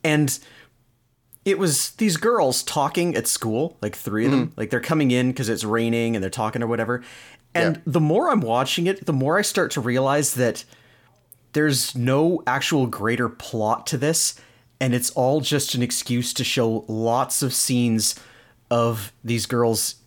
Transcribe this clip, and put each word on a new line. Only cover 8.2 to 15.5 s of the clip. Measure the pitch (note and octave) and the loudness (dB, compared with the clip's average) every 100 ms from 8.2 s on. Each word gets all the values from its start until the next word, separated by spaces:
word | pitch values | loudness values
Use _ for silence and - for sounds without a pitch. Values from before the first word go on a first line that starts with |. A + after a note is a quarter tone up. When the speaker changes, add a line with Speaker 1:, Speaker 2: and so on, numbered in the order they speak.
| E4+ | 2
Speaker 1:
I'm | C4 | 2
watching | A#2 A#2 C3+ - F3 | 2 0 0 0 -2
it, | G3 | -2
the | - | -2
more | C#3 C3 F3+ | 0 2 0
I | |
start | G3+ - - | 0 0 -2
to | - | -2
realize | B2 B2 C3+ D3 C#3+ | -2 0 2 2 0
that | B2 A#2+ - - - _ _ _ _ _ - _ | 0 0 0 -12 -20 _ _ _ _ _ -20 _
there's | D3 D3+ C3 - | 0 2 2 -2
no | C3 A#2+ C3+ D#3+ F3+ - | -2 0 2 2 2 0
actual | C3 - D#3 B2+ | -2 0 0 0
greater | - G#2+ A#2+ A#2 | 0 -2 0 -2
plot | A#2+ - A#2 G#2+ A#2+ - | -6 -8 -2 0 -2 -2
to | B2+ | -2
this, | C#3+ E3 - - - _ _ _ | 0 0 -2 -4 -20 _ _ _
and | C3 | 0
it's | B2 B2 | 0 0
all | - B2+ D3+ | 0 2 2
just | C3 | 0